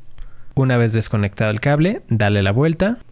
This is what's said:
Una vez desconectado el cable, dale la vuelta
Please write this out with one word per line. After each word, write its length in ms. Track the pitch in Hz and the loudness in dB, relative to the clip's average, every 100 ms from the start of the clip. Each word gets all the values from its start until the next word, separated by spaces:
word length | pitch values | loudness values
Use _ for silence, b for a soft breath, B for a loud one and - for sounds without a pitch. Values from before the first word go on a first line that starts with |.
| - - b b b - | -16 -14 b b b 0
Una 200 | 131 120 | 2 2
vez 160 | 117 | 2
desconectado 600 | 110 - 110 101 - 110 | 2 0 0 -2 0 -2
el 80 | 104 | 0
cable, 420 | 143 147 170 226 - | 0 2 2 0 -2
dale 340 | 110 104 104 | 0 2 2
la 80 | 98 | 2
vuelta 480 | 107 160 160 196 247 - | 2 2 2 -2 -2 -10